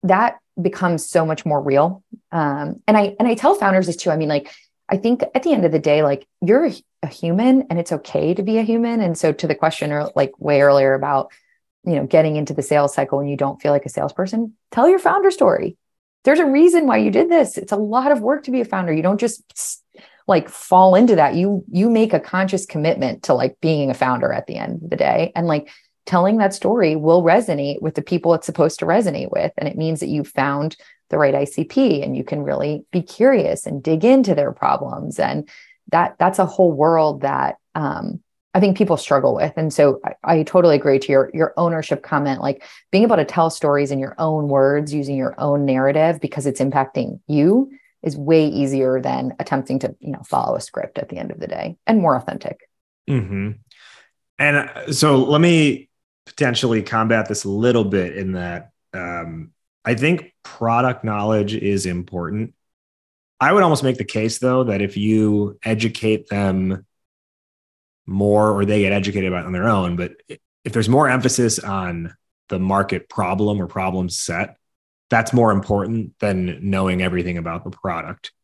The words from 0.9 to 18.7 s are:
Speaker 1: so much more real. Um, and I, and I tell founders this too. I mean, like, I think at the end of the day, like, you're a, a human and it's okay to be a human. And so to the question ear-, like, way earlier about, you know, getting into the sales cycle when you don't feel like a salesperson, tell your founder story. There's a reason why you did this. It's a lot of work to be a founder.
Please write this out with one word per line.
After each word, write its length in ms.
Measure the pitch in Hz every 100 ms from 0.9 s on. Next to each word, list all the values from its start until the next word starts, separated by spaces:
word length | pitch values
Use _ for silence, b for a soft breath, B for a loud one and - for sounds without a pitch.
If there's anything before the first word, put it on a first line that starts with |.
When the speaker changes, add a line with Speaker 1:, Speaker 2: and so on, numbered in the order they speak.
| 165 -
Speaker 1:
so 180 | 170 160
much 200 | 156 170
more 160 | 147
real. 420 | 143 135 160 190 _ - _
Um, 500 | 170 147 143 147 - -
and 100 | 214
I, 180 | 202 202
and 80 | 240
I 80 | 220
tell 200 | 277 403
founders 320 | 202 190 175
this 80 | 165
too. 160 | 185
I 60 | 160
mean, 120 | 156
like, 220 | 147 143 B B _ _
I 80 | 196
think 260 | 226 247 - 262
at 80 |
the 100 | 339
end 120 | 269 170
of 60 |
the 80 | 156
day, 240 | 156 147
like, 240 | 151 139 - _
you're 240 | 175 240 320
a, 80 | - _ _
a 40 | 151
human 600 | - 170 175 247 262 262
and 100 | 170
it's 120 | 170
okay 420 | 156 - 147 151
to 100 | 180
be 140 | 185 220
a 60 |
human. 380 | 220 226 233 233
And 160 | 190 160
so 140 | 160
to 140 | 156 165
the 80 | 156
question 360 | 160 - 147
ear-, 180 | 147 151 -
like, 240 | 139 -
way 220 | - 143
earlier 320 | 143 139 135
about, 380 | 135 139 143 - b b b _ _ -
you 100 | 156
know, 100 | 139
getting 300 | 160 156 151
into 180 | 147
the 80 | 151
sales 320 | 139 147 143
cycle 240 | - 139 139
when 100 | 143
you 100 | 139
don't 240 | 139 -
feel 100 | 147
like 140 | 143 143
a 40 |
salesperson, 640 | - 143 - 190 220 226 - _
tell 180 | - 294
your 100 | 381
founder 320 | 359 381 392
story. 460 | 370 - - - - _ _ _ _
There's 160 | - 302
a 60 | 311
reason 420 | 277 339 339 294
why 100 | 220
you 140 | 214
did 180 | 202 339
this. 280 | 339 277 -
It's 140 | 190
a 60 | 202
lot 340 | 214 233 269
of 100 | 285
work 220 | 214 294
to 80 | 294
be 100 | 254
a 40 |
founder. 260 | 233